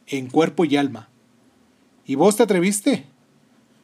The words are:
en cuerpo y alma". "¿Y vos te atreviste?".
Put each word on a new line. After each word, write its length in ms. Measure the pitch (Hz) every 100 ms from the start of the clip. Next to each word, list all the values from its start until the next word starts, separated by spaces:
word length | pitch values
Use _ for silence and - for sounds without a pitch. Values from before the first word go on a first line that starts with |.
| -
en 220 | 139 127
cuerpo 360 | 139 160 156
y 120 | 160 143
alma". 320 | 139 113 - _ _ _ _ _ _ _ _ _
"¿Y 120 | - 135
vos 200 | 190 208
te 60 |
atreviste?". 600 | 220 190 180 202 294 247 - _ _ _ _ _ _ _